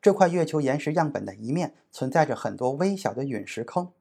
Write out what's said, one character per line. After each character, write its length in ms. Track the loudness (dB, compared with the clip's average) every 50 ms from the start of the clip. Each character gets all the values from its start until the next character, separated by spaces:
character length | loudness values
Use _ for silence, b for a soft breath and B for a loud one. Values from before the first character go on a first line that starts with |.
这 120 | 6 6 6
块 160 | 6 4 4
月 160 | 4 2 0
球 160 | 0 0 0
岩 180 | 0 2 0 0
石 140 | 0 0 0
样 180 | 2 0 0
本 140 | 0 -4 -8
的 100 | -8 -12
一 160 | -10 -6 -4
面 220 | -2 -2 -2 -4 b b b b
存 180 | _ -6 -6 0
在 160 | 4 4 4
着 80 | 4 2
很 220 | -4 -4 -8 -6
多 160 | -2 -2 -2
微 240 | -2 0 -2 -2 -2
小 180 | -2 -4 -4 -4
的 120 | -2 -6
陨 200 | -4 -4 -6 -8
石 200 | -8 -8 -8 -8
坑 260 | -4 -4 -4 -4 -4 _ _